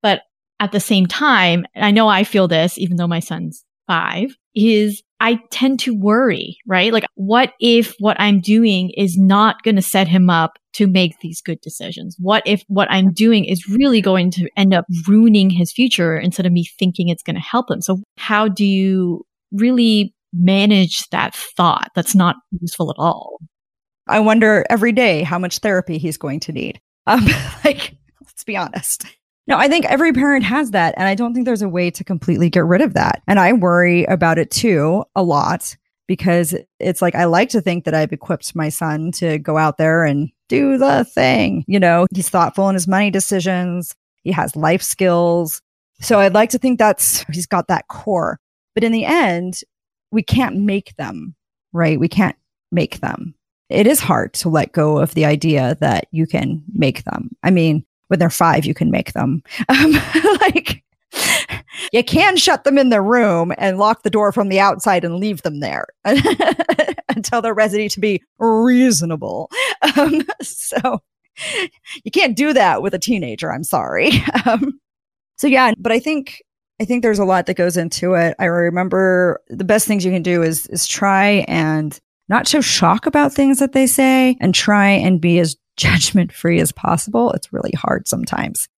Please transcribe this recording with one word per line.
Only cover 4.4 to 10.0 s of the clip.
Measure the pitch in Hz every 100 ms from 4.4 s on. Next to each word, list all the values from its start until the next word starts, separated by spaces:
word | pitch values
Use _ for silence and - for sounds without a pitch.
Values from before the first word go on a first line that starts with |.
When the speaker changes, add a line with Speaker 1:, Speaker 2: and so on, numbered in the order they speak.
| _
Speaker 1:
is | - 220 214 214 202 _ _
I | 226 233 _
tend | - 262 262
to | 262 214
worry, | 202 220 262 170 - - -
right? | 185 202
Like, | 226 - -
what | 196 233 254 _
if | 233 233 226 -
what | 208 -
I'm | 208 202
doing | 175 214 233 190 185
is | - 196 175
not | 190 196 214 -
gonna | - 202
set | 185 190